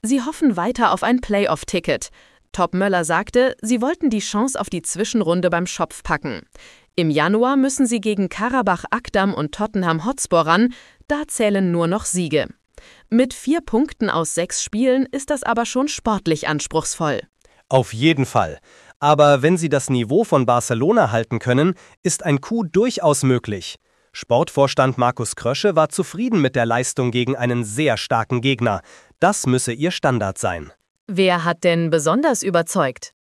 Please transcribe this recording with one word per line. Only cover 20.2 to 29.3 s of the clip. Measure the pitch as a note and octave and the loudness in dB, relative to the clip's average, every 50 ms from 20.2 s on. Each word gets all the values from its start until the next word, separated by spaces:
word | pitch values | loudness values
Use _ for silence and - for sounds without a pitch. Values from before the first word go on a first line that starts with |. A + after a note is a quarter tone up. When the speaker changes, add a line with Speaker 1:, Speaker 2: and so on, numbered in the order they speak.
Speaker 2:
von | A#3 - E3+ C#3+ B2+ | 2 2 2 2 4
Barcelona | A2+ A#2+ A#2+ - - B2 A2+ B2+ E3+ A3+ A#3 F3+ A2+ | 4 2 2 2 0 -2 0 0 2 4 4 2 2
halten | G#2+ A2+ A2+ _ A#2+ A2 | 2 -2 -2 _ -6 -4
können, | - B2+ B2 C3 D#3 F#3 F3+ - - - - _ _ | 0 0 2 2 2 0 -2 -4 -12 -20 -20 _ _
ist | F#3 - - | -4 -4 -2
ein | - E3+ C#3+ C#3 | -2 0 0 0
Coup | - - A3 A#3 G#3+ D#3+ | -2 -4 -4 -4 -4 0
durchaus | - F#3 A3+ B3+ - - F#3 D#3 C#3+ - - | 0 0 0 2 -2 0 2 2 2 2 2
möglich. | C3 B2+ A#2+ - - G#2 F#2+ - - - _ _ _ _ _ _ _ | 2 2 2 0 -6 -8 -8 -8 -12 -16 _ _ _ _ _ _ _
Sportvorstand | _ - - _ A#2 B2+ E3+ - - C#3 C#3 C3+ - - C3+ C3+ C3 | _ -18 -2 _ 0 0 0 0 2 2 2 2 4 2 2 2 2
Markus | - A#2+ A#2+ B2 - A#2 - - | 2 0 0 0 -2 -6 -8 -8
Krösche | - - A#2+ A#2+ - - G#3 E3+ | -4 -4 -4 -2 0 0 2 2
war | D#3+ D#3 D3+ | 2 2 2
zufrieden | - - F3+ - - E3 A#3+ B3+ A#3 F3 | 0 -4 -4 -4 -4 -6 -4 0 2 2
mit | C#3 C3 B2 | 2 2 2
der | C3+ A#2 | 0 0
Leistung | A2+ A2+ A#2+ B2+ - - - B2+ B2 | 0 0 -2 -2 -4 -4 -2 -2 0
gegen | A#2 B2 B2 A#2+ C#3 | 0 0 -2 -2 -2
einen | B2 A#2+ B2 A#2+ A#2+ A#2 | -2 -2 -2 -2 -2 -4
sehr | G#2 G#2 B2+ D#3 C#3+ A2+ | -6 -4 -2 0 0 0
starken | G#2 - - C3 A2+ A2 _ B2+ B2 | -2 -2 -2 -2 -2 0 _ -2 0
Gegner. | A#2 C3+ C3+ A2+ A#2+ A#2 G2+ F#2 - - - - _ _ _ _ | 0 0 0 2 0 0 -2 -2 -6 -14 -20 -20 _ _ _ _
Das | - F#3 | 2 2